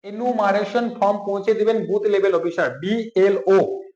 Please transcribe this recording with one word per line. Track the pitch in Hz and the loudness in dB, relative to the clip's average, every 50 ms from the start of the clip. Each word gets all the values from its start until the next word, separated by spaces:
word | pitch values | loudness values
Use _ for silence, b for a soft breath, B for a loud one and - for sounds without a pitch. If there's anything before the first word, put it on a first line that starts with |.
এনুমারেশন | _ 202 208 220 247 247 240 220 208 202 196 208 208 202 - 240 240 226 - - | _ -12 -10 -4 -4 -2 0 0 2 2 2 0 -2 -2 -2 -2 -2 -2 -2 0
ফর্ম | 202 202 208 208 - | 0 0 0 0 -2
পৌঁছে | 202 196 202 196 220 220 | -4 -4 -2 0 0 0
দিবেন | 190 208 220 220 220 185 | 2 2 0 0 0 -2
বুথ | 160 190 208 | -2 -2 0
লেভেল | 202 214 202 196 190 196 185 | 0 2 2 2 2 2 2
অফিসার, | 165 165 175 165 - 165 131 | 0 0 -2 -2 -2 -2 -2
বিএলও। | 127 131 156 190 220 233 226 220 _ 190 190 196 202 185 - 185 196 190 - - - - - - - | -4 -6 -4 -2 -2 -2 -4 -2 _ 2 4 4 2 0 2 4 4 4 4 2 -4 -8 -12 -16 -20